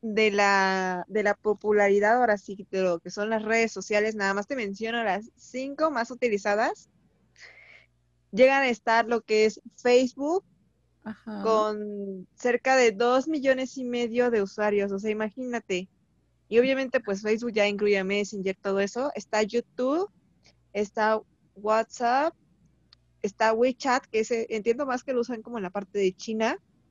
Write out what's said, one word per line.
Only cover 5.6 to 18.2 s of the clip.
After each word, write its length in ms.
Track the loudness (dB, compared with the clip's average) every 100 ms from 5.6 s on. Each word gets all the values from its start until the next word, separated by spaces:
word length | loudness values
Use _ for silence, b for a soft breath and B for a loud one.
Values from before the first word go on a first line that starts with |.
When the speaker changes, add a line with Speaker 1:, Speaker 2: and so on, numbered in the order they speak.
| -8 -2 -2
Speaker 1:
más 220 | -2 -6
utilizadas. 800 | -4 -2 0 0 0 0 -4 -12 _ _ _ _ _ B B B B B _ _ _ _
Llegan 320 | 4 6 6
a 60 | 2
estar 360 | 0 0 2 2
lo 140 | -2
que 240 | 0 2 2
es 160 | 0 -12 -4
Facebook, 680 | 4 4 4 -2 -2 -2 -4 _ _ _ _ _
Speaker 2:
Ajá. 380 | -18 -16 -12 -6
Speaker 1:
con 840 | 0 2 2 -2 -8 -8 -8 -10 -14 -4
cerca 400 | 0 0 4 4
de 160 | 4
dos 360 | 4 2 2 2
millones 500 | 0 0 0 -2 -8
y 60 |
medio 480 | -6 -4 -2 0 2
de 100 | 2
usuarios, 500 | -2 -2 0 0 0
o 80 | -2
sea, 120 | -4
imagínate. 800 | -4 -4 -6 -8 -6 -4 -6 -6 _ _ _ _ _ 0
Y 120 | 4
obviamente, 400 | 4 2 0 -2
pues, 220 | -2 -4
Facebook 300 | -2 -2 -2
ya 140 | 0 0
incluye 300 | 2 2 2
a 60 |
Messenger, 520 | 0 -2